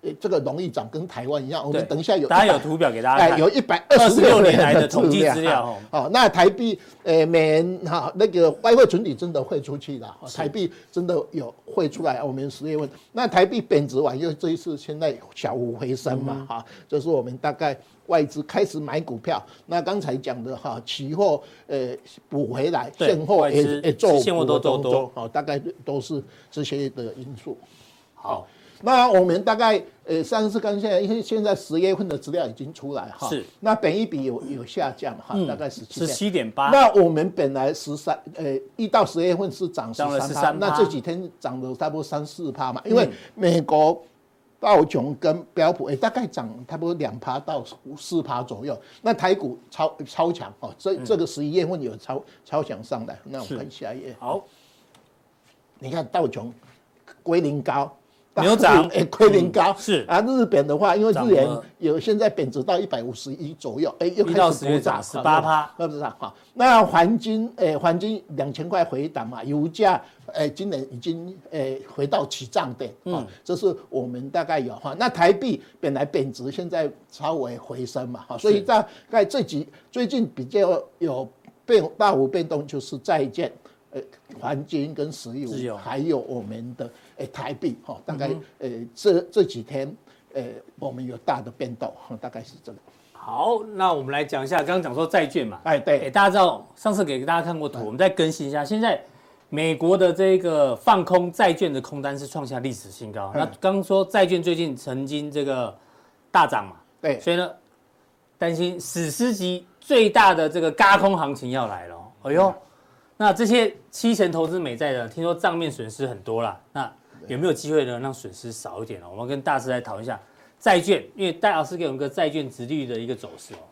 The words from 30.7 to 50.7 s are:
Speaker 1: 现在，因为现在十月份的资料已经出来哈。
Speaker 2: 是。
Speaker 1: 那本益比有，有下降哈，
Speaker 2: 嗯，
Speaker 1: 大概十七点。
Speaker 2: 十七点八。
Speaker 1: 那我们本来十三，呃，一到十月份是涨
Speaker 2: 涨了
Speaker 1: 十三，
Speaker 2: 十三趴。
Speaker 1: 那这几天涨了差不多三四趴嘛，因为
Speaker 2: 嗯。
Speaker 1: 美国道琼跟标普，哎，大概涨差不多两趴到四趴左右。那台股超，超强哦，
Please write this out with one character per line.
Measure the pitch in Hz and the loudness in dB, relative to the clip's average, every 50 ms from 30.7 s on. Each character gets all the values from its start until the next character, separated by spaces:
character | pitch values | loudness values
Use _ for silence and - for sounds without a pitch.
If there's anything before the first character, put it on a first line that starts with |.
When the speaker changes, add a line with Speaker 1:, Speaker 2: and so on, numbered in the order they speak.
| 208 202 | -4 -2
Speaker 1:
现 | 196 220 | -2 0
在， | 196 180 | 0 0
因 | 202 196 | 0 0
为 | 226 233 | -2 -4
现 | 202 - 226 220 | -2 -4 -4 -2
在 | 214 208 196 | 0 0 0
十 | 190 - - 151 160 | -2 -2 -4 -2 0
月 | 180 190 190 | 2 2 0
份 | 185 208 | 0 -2
的 | 185 127 123 | -6 -6 -8
资 | - 143 | -8 -6
料 | 147 180 160 | -4 -4 -4
已 | 117 | -4
经 | 113 - - 147 156 | -6 -10 -14 -14 -14
出 | - - 139 139 | -12 -10 -8 -8
来 | 120 87 - 98 - | -8 -8 -10 -12 -8
哈。 | 147 117 | -6 -6
Speaker 2:
是。 | 156 135 95 - _ _ | -6 -6 -8 -10 _ _
Speaker 1:
那 | - 220 220 | 0 0 0
本 | 220 214 160 165 202 | 2 2 0 0 0
益 | 226 | -2
比 | - - 143 135 | -2 -4 -6 -4
有， | 131 120 117 - 131 | -4 -6 -6 -8 -10
有 | 143 127 117 | -10 -10 -12
下 | - - 196 160 135 | -10 -6 -4 -4 -4
降 | 120 - - 135 113 92 - | -6 -8 -10 -10 -10 -10 -12
哈， | - 208 202 | -6 -4 -4
Speaker 2:
嗯， | 180 143 | -2 -2
Speaker 1:
大 | 143 | -4
概 | 143 151 139 | -6 -8 -10
十 | - - 113 | -10 -12 -18
七 | - - - | -16 -8 -6
点。 | 175 156 | -4 -4
Speaker 2:
十 | 131 | -4
七 | - 196 208 | -2 -4 -2
点 | 180 165 120 110 | -2 -2 -4 -4
八。 | 107 - 139 139 | -2 0 2 6
Speaker 1:
那 | 262 277 269 226 208 208 | 8 8 8 8 8 6
我 | 180 170 | 6 6
们 | 160 151 156 190 | 4 2 0 -2
本 | - - 151 139 139 | -2 -2 -2 0 0
来 | 135 131 139 135 | 0 0 -2 -2
十 | - - 147 147 | -4 -8 -10 -10
三， | 143 - 175 151 - - - - | -8 -4 -6 -6 -6 -8 -18 -12
呃， | - 160 143 135 135 - - _ | -8 -6 -4 -4 -6 -8 -10 _
一 | - 226 | -6 -4
到 | 202 - 226 208 | 0 2 2 2
十 | - - 170 170 | 2 0 0 0
月 | 180 175 | 0 0
份 | 170 196 196 | 0 -2 -6
是 | - - 185 165 | -6 -6 -8 -6
涨 | - - 113 113 113 | -6 -8 -8 -8 -6
Speaker 2:
涨 | - 147 147 | -4 -4 -2
了 | 143 139 | -2 -2
Speaker 1:
十 | 135 139 | -2 -2
三， | |
Speaker 2:
十 | 147 | -2
三 | 143 143 151 147 175 | 0 0 0 0 0
趴。 | 202 202 | -2 0
Speaker 1:
那 | 151 151 | 4 2
这 | 151 | 2
几 | - 151 135 | 2 2 -6
天 | - 175 165 180 185 170 - _ | -6 -6 -6 -6 -8 -12 -14 _
涨 | - 143 123 131 | -10 -8 -8 -8
了 | 131 127 131 123 | -8 -8 -6 -4
差 | 160 156 | -6 -4
不 | 151 | -4
多 | 160 151 | -6 -8
三 | - - 151 147 | -6 -6 -6 -6
四 | 147 - - 175 147 | -8 -12 -10 -10 -10
趴 | 131 - 143 131 123 | -6 -6 -6 -6 -6
嘛， | 127 - | -6 -2
因 | - 220 | 2 4
为 | 240 214 | 4 4
Speaker 2:
嗯。 | 135 - - - - _ | 2 -2 -10 -20 -20 _
Speaker 1:
美 | - 190 175 170 170 | 0 2 2 4 2
国 | 156 - 160 151 156 156 170 170 - _ _ _ _ _ _ _ _ _ _ _ | 2 2 4 4 6 4 4 0 -6 _ _ _ _ _ _ _ _ _ _ _
道 | - 202 208 - 156 | 2 6 6 6 6
琼 | 147 - 147 117 143 143 - | 4 2 -2 -2 -2 -6 -2
跟 | - 165 156 170 - _ _ | 0 0 0 0 -4 _ _
标 | 175 160 160 | 2 2 2
普， | 180 - - | 2 0 -4
哎， | - 143 | -6 -4
大 | 131 - 226 | 0 0 0
概 | - 254 240 175 | 0 -2 -6 -4
涨 | - - 123 110 110 120 127 - | -6 -8 -10 -10 -12 -14 -14 -12
差 | 165 | -10
不 | 160 165 | -6 -4
多 | 170 175 | -4 -4
两 | 165 147 120 113 117 | -4 -4 -6 -6 -8
趴 | - 139 127 139 | -8 -6 -8 -6
到 | 143 - 160 139 110 - - _ _ 135 143 147 | -6 -6 -8 -8 -8 -10 -18 _ _ -18 -18 -16
四 | - - 175 165 | -12 -4 -4 -4
趴 | 151 - 127 123 123 | -2 -2 -6 -6 -6
左 | 123 120 98 117 | -8 -10 -10 -8
右。 | 147 135 - - - - - | -10 -10 -10 -12 -20 -20 -4
那 | - 214 226 | -2 -2 0
台 | - 175 185 190 | 2 2 2 2
股 | 196 - 131 120 - _ _ | 2 0 -8 -8 -10 _ _
超， | - - 156 156 - - 147 | -6 -2 -2 -2 -2 -6 -16
超 | 127 - - 165 170 | -12 -4 -2 -2 -2
强 | 170 - - 95 104 _ | -2 -4 -8 -16 -14 _
哦， | - 120 | -14 -16